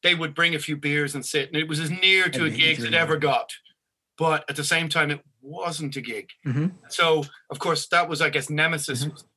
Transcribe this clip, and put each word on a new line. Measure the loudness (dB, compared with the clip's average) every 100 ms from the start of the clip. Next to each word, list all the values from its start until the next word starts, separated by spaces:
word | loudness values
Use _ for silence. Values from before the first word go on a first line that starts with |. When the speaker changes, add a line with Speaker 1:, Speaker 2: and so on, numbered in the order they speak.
Speaker 1:
they | 0 0
would | -2
bring | 0 0 0
a |
few | -4 -4
beers | -2 -2 -2
and | -4 -4
sit, | -2 -2
and | -4
it | -2
was | -4
as | -4
near | 2 4 4 4
to | 0
a | 0
Speaker 2:
And | 2
Speaker 1:
gig | 2 2
as | 0
it |
Speaker 2:
eighty-three, | 2
Speaker 1:
ever | 2 2
Speaker 2:
yeah. |
Speaker 1:
got. | 2 0 -2 -12 _ _ _ _ _ -2
But | 0 0 -2
at | -6
the |
same | 0 0 0
time, | 0 0
it | -2 _ _
wasn't | -16 -8 -6 -6 -6 -8
a |
gig. | -8 -10 -12 -10 -4
Speaker 2:
Mm-hmm. | -2 -2 -4 -8
Speaker 1:
So, | 0 2 2 0 -12 -14
of | -4
course, | -2 -2 2
that | 2 2
was, | 2
I | 2
guess, | 0 -2
Nemesis, | 0 0 0 -4 -4
Speaker 2:
Mm-hmm. | -4
Speaker 1:
was | -6 -16